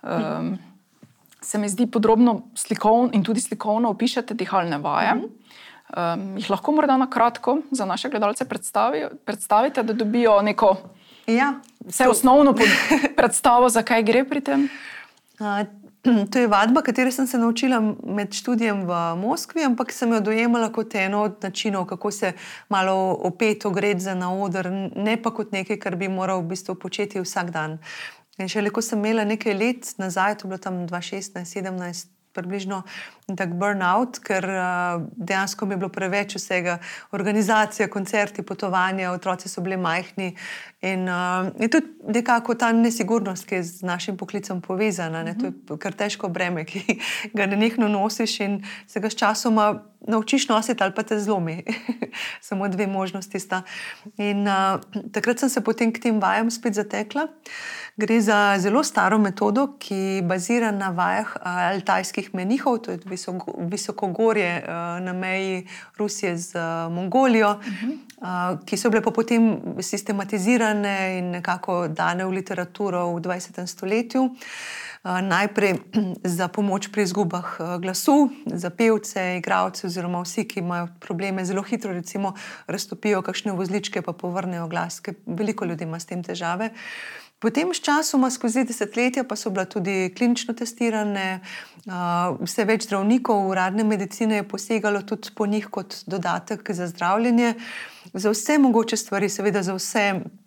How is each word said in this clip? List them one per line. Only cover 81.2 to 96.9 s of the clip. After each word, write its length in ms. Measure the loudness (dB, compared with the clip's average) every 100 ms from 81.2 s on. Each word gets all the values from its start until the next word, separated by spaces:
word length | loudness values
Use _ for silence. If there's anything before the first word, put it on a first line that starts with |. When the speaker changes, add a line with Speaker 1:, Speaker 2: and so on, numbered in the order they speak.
| -2 -2
Speaker 2:
zelo 200 | -2 -4
hitro 300 | -2 -6 -4
recimo 420 | -6 -6 -4 -4 -4 -14 -16
raztopijo 580 | -8 -8 -6 -4 0 0
kakšne 300 | 0 -4 -4
vozličke 500 | -4 -2 -2 -4 -6
pa 100 | -6
povrnejo 540 | -6 -6 -4 -4 -4 -4
glas, 340 | -4 -6 -8
ker 140 | -10 -12
veliko 400 | -8 -4 -2 -2
ljudi 200 | -4 -6
ima 140 | -8 -10
s 80 | -10
tem 160 | -10
težave. 480 | -8 -6 -4 -4 -4 -8 -14 -14 -14 -16 -20 _
Potem 340 | 0 0 0
sčasoma 580 | -2 2 2 2 2 2
skozi 360 | 0 -2 0
desetletja 600 | -2 -2 -4 0 0 0
pa 80 | -4
so 140 | -4 -4
bila 160 | -2
tudi 460 | -2 -2 -2 0 -2
klinično 420 | 2 2 2 0
testirane, 840 | -6 -6 -2 0 0 -2 -2 -4 -6 -10 -16 -16 -18
eh, 100 | -10 -4 0 2 0 0
vse 260 | -4 0
več 200 | 2 2
zdravnikov 640 | 2 0 4 2 4 2 2
uradne 360 | 2 0 2
medicine 540 | 2 0 -2 -2 0 0
je 80 |
posegalo 560 | -2 -8 -2 0 0 -2
tudi 280 | -2 -8 -8
po 160 | -4 0
njih 200 | 0 -2
kot 340 | -8 -8 -12
dodatek 640 | -8 -4 -2 -2 -4 -8 -6
za 160 | -4
zdravljenje. 680 | -4